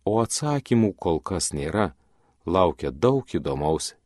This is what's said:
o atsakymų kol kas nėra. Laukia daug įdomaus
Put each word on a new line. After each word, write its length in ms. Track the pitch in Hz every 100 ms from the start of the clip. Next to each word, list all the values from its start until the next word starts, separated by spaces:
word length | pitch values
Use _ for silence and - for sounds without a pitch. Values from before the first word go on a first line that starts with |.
o 180 | 101 110
atsakymų 720 | 113 - 151 143 - 120 107
kol 280 | - 90 78
kas 300 | - 90 -
nėra. 400 | 73 73 101 98 - _ _ _ _ -
Laukia 460 | 92 87 - 73
daug 340 | 67 120 135 -
įdomaus 720 | 82 73 135 - 78 - -